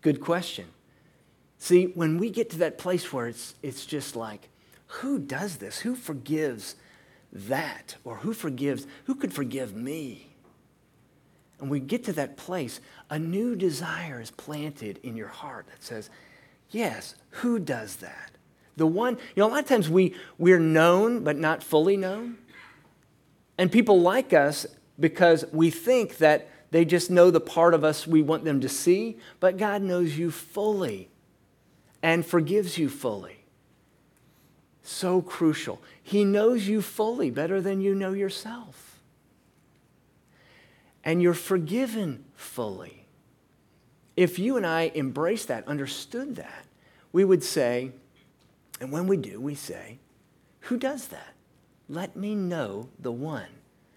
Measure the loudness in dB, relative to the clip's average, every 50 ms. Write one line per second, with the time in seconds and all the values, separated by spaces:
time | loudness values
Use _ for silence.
0 | 0 0 0 0 0 -2 -2 -2 -4 -6 -10 -12 -14 -16 -20 _ _ _ _ _
1 | _ _ _ _ _ _ _ _ _ _ _ _ 2 4 6 6 6 2 0 -2
2 | 0 0 0 0 -2 -2 -2 -4 -4 -4 -2 -2 -2 -2 -2 -4 -4 -2 -2 -2
3 | -4 -6 -6 -6 -6 -6 -8 -10 -14 -18 -16 _ -12 -12 -12 -12 -10 -8 -8 -8
4 | -8 -8 -10 -10 -10 -10 -12 -16 -20 -20 _ _ _ _ -20 _ _ -18 -14 -10
5 | -6 -4 -4 -4 -4 -6 -6 -6 -6 -8 -8 -12 -12 -12 -10 -8 -6 -6 -8 -8
6 | -8 -10 -10 -10 -6 -4 -2 -2 -2 -4 -4 -8 -12 -16 -16 -18 -20 _ -20 _
7 | _ _ _ _ _ _ -18 -14 -6 -4 -4 -4 -4 -6 -10 -14 -16 -20 -20 -16
8 | -16 -14 -12 -8 -8 -8 -6 -6 -8 -8 -6 -4 -4 -4 -4 -4 -8 -14 -20 -12
9 | -8 -8 -6 -6 -6 -6 -6 -6 -6 -6 -6 -8 -8 -10 -10 -10 -10 -10 -10 -10
10 | -10 -12 -14 -16 -20 -20 _ _ _ _ _ _ _ _ _ _ _ _ _ _
11 | _ _ _ _ _ _ _ _ _ _ _ -12 -6 -4 -4 -4 -2 -4 -4 -4
12 | -4 -4 -4 -4 -4 -6 -8 -14 -10 -8 -6 -6 -6 -6 -10 -14 -18 -20 -20 -20
13 | -14 -10 -8 -6 -6 -4 -4 -2 -2 -4 -2 -2 -2 -2 -2 -4 -6 -8 -8 -8
14 | -8 -10 -12 -12 -14 -14 -16 -18 -14 -12 -10 -8 -8 -10 -10 -10 -12 -12 -12 -12
15 | -12 -12 -10 -10 -12 -12 -14 -14 -14 -14 -14 -14 -16 -18 -20 -20 -14 -12 -12 -12
16 | -12 -14 -20 -20 -20 -20 -20 -20 _ _ _ _ _ _ -6 -4 -4 -4 -4 -8
17 | -12 -16 -20 -20 _ _ -8 -4 -2 -2 0 -2 -2 -4 -6 -6 -8 -10 -14 -16
18 | -16 -18 -18 -18 -20 -20 -20 _ _ _ _ _ _ _ _ 0 2 2 2 2
19 | 0 0 -2 -4 -8 -4 2 2 2 4 2 0 2 2 2 2 4 4 4 4
20 | 4 4 0 -6 -14 -16 -4 4 6 8 8 8 6 6 6 8 8 8 6 6
21 | 4 2 0 0 0 -2 0 2 0 0 0 -2 0 2 4 4 4 4 2 2
22 | 0 -4 -6 -6 -10 -12 -14 -14 -20 -20 -20 -20 -20 -20 -20 _ _ _ _ _
23 | _ _ _ _ _ _ _ _ _ _ _ 0 0 4 4 4 6 8 6 6
24 | 6 6 4 2 2 4 6 6 6 4 2 -2 -8 -10 -14 -20 _ _ _ 0
25 | 0 0 4 6 8 8 8 6 2 0 2 4 4 4 2 0 0 2 2 2
26 | 2 0 2 4 6 6 6 4 0 -6 -18 -20 -6 _ 4 4 4 4 4 2
27 | 2 4 8 10 10 10 8 6 2 2 4 6 6 6 6 6 4 2 0 0
28 | 0 4 4 4 4 4 0 0 0 0 0 0 0 -2 -4 0 2 4 4 4
29 | 2 -4 -8 -10 -16 -20 -2 _ 2 2 2 2 0 -2 -2 -2 -2 0 0 0
30 | 0 0 0 -2 -2 -4 -4 -6 -12 -10 -6 -2 -2 0 0 0 -2 -4 -6 -8
31 | -12 -16 _ _ _ _ _ _ _ _ _ _ _ _ _ _ _ _ _ _
32 | 0 0 2 0 0 0 0 0 2 2 0 0 0 -2 -2 -2 -2 -2 -2 -4
33 | -6 -6 -6 -6 -10 -16 -20 -20 _ _ _ _ _ _ _ _ _ _ _ _
34 | _ _ _ _ _ _ _ _ _ _ _ _ _ _ _ _ -16 -14 -8 -4
35 | -2 0 0 0 0 -2 -2 0 2 2 2 0 -4 -10 -10 -12 -16 -20 -20 _
36 | _ 0 2 2 4 4 4 4 4 4 2 2 0 0 0 -2 -2 -2 -4 -2
37 | -2 -2 -2 -2 -2 -2 -2 -2 -2 -2 -2 -2 -2 -2 -2 0 0 0 0 0
38 | -2 -2 -2 -2 -4 -4 -6 -8 -12 -14 -14 -16 -16 -18 -20 -20 -20 -20 -20 _
39 | _ _ _ _ _ _ _ _ _ _ _ _ _ _ _ _ _ _ _ _
40 | _ _ _ _ _ _ _ _ _ _ _ _ _ _ _ _ _ _ _ _
41 | -2 0 2 4 4 4 4 2 0 0 0 0 0 -2 -2 -2 -2 -2 -2 -4
42 | -4 -4 -6 -8 -14 -20 _ -20 -18 -12 -8 -6 -6 -6 -8 -10 -14 -16 -20 -20
43 | -20 _ _ _ _ _ _ _ _ _ _ _ _ _ _ _ _ _ _ _
44 | _ _ _ 2 2 2 2 -2 -2 -2 -2 -2 -2 0 0 0 0 -2 -2 -4
45 | -4 -4 -4 -2 -2 -2 -2 -4 -4 -6 -6 -6 -6 -6 -6 -6 -6 -8 -10 -12
46 | -12 -10 -10 -10 -8 -10 -10 -12 -14 -16 -18 -20 -20 _ _ _ _ _ _ _
47 | _ _ 2 4 6 6 6 4 2 0 0 0 0 2 0 -2 -4 -6 -10 -16
48 | _ _ _ _ _ _ _ _ _ _ _ _ _ _ -16 -14 -10 -6 -4 -2
49 | 0 0 0 0 0 -4 -10 -8 -8 -8 -8 -8 -10 -12 -12 -14 -14 -18 -20 -20
50 | _ _ _ _ _ _ _ _ _ _ _ _ -8 -6 -4 -4 -4 -4 -6 -8
51 | -10 -14 -16 -16 -18 -20 -20 _ _ _ _ _ _ _ _ _ _ -12 -10 -10
52 | -10 -8 -8 -8 -6 -6 -4 -4 -4 -4 -4 -4 -6 -6 -8 -10 -12 -14 -14 -10
53 | -8 -8 -6 -6 -6 -8 -8 -8 -10 -14 -18 -20 _ _ _ _ _ _ _